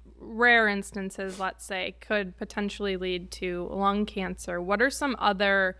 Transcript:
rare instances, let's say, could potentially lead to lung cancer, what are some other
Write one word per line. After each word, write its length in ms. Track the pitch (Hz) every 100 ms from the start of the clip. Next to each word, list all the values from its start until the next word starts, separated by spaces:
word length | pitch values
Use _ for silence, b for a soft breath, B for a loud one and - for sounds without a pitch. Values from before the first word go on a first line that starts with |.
| - -
rare 480 | 220 226 240 233 214
instances, 720 | 202 196 202 190 - 190 185
let's 280 | 185 - -
say, 300 | 190 185 -
could 380 | - 214 185 -
potentially 580 | 208 - 202 - 202 185
lead 340 | 185 180 180
to 360 | - 185 175 175
lung 360 | 190 196 202 208
cancer, 560 | - 185 185 - 175
what 180 | 175 202
are 80 | 269
some 260 | - 285 233
other 580 | 208 196 202 196 185